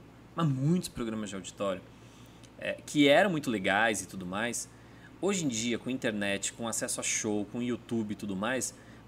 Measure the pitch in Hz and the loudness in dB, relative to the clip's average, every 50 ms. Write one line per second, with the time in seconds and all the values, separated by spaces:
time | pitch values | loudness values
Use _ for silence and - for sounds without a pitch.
0 | - - - - - - - 170 170 147 135 131 139 151 175 180 170 - - 127 | -16 -20 -20 -20 -20 -10 -4 0 0 2 2 2 2 2 2 2 0 -4 -6 -6
1 | 120 110 110 107 107 98 98 95 87 - - - 104 98 92 87 - - - - | -4 -4 -4 -4 -6 -6 -8 -8 -10 -10 -6 -4 -2 -2 -2 -4 -6 -14 -20 -20
2 | - - - - - - - - - - - - - - - - - - - 147 | -20 -20 -20 -20 -20 -20 -20 -20 -20 -20 -14 -6 -6 -4 -4 -6 -8 -2 4 6
3 | 143 139 143 165 196 208 170 151 139 131 110 101 95 95 95 104 113 117 107 90 | 8 8 8 8 6 6 2 0 0 0 -2 0 2 2 4 6 4 4 2 0
4 | - - - 95 92 90 92 101 113 120 113 - - - - - - - - - | -2 -6 -10 -10 -8 -6 -4 -4 -4 -4 -4 -6 -8 -10 -14 -20 -20 -20 -20 -20
5 | - - - - 165 196 208 180 160 135 117 110 117 120 113 101 - 120 131 127 | -20 -20 -10 -4 -2 0 0 0 0 -2 -2 0 0 0 -2 -2 -2 -4 -6 -2
6 | - 120 107 104 101 101 98 98 - - - - 117 113 110 - 123 117 - 123 | -2 -2 -2 0 0 0 0 -2 -2 -6 -6 -4 -6 -4 -4 -4 -4 -4 -4 -4
7 | 120 - - - - 110 104 104 104 - - 120 123 123 117 113 - - 120 113 | -2 -2 -2 0 0 0 0 0 -2 -4 -4 -4 -2 -2 -2 -4 -4 -2 -2 -2
8 | 110 104 104 - 113 101 95 92 104 117 131 123 - - - - - - - - | 0 -2 -4 -6 -6 -6 -4 -2 0 0 0 -2 -2 -4 -8 -12 -18 -20 -20 -20
9 | - | -14